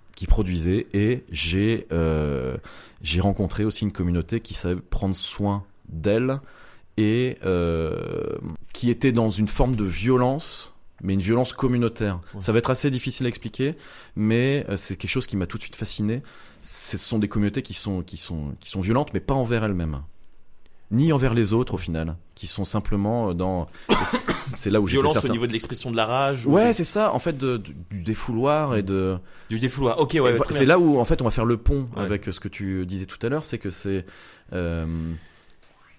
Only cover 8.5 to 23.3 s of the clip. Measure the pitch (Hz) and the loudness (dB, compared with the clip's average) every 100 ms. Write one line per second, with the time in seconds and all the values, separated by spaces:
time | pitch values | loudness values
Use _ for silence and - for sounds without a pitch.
8.5 | 80 - - 120 113 135 117 110 98 104 | -10 -12 -2 0 2 4 4 2 2 0
9.5 | - 127 117 98 82 113 127 127 143 - | 4 2 2 0 0 2 4 4 0 -6
10.5 | - - - - - 92 98 92 117 123 | -12 -14 -18 -20 -8 -2 0 2 2 2
11.5 | - 131 120 117 - 104 87 - 101 95 | 0 0 2 0 0 -2 -2 -8 -6 0
12.5 | 113 117 127 147 127 131 - 123 - 107 | 2 2 0 0 -2 -4 -4 -4 -4 -8
13.5 | - 135 160 - - - 104 107 117 131 | -4 -4 -4 -14 -20 -12 -2 2 2 2
14.5 | 139 98 98 - 95 - - - 101 87 | 0 -2 -4 -4 -8 -4 -4 -2 -4 -4
15.5 | 104 - - 107 - 104 120 - - - | -6 -10 -8 -6 -2 -2 -2 -8 -20 -20
16.5 | - - - - 98 - 110 104 107 104 | -18 -10 -6 -6 -4 -2 0 0 0 0
17.5 | 117 - 98 104 95 82 82 - 80 73 | 0 -6 -6 -4 -4 -6 -10 -8 -6 -6
18.5 | - - 95 92 123 151 190 - 135 117 | -10 -8 -4 2 2 2 -4 0 0 2
19.5 | 117 107 92 82 69 71 - - - - | 0 0 0 -2 -6 -10 -16 -18 -18 -18
20.5 | - - - - 110 160 139 127 117 101 | -18 -18 -16 -2 2 4 4 4 4 4
21.5 | 113 123 87 85 80 82 82 - - - | 2 0 -4 -4 -4 -4 -6 -12 -14 -8
22.5 | - 92 107 - 101 104 120 107 | -6 -2 -2 0 0 2 0 0